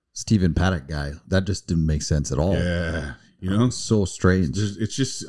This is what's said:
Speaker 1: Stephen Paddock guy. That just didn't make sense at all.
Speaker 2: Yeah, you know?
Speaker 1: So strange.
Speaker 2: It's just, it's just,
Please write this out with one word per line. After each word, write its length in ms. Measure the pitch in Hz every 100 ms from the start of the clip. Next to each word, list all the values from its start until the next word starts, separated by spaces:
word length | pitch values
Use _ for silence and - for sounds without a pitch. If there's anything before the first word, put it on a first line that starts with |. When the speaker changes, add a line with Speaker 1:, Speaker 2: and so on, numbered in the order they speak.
| _
Speaker 1:
Stephen 420 | - - 110 90
Paddock 320 | 78 90 90 67
guy. 240 | 76 71 80 -
That 160 | 95 95
just 200 | 95 -
didn't 200 | 85 78
make 160 | 78
sense 280 | - 76 71
at 60 | 65
all. 160 | 82
Speaker 2:
Yeah, 600 | 85 87 85 82 82 73 - _ _
you 100 | 92
know? 180 | 101 123
Speaker 1:
So 340 | - - 110 95
strange. 440 | - 92 95 85
Speaker 2:
It's 80 | 92
just, 220 | 104 98
it's 160 | 110 -
just, 280 | 131 -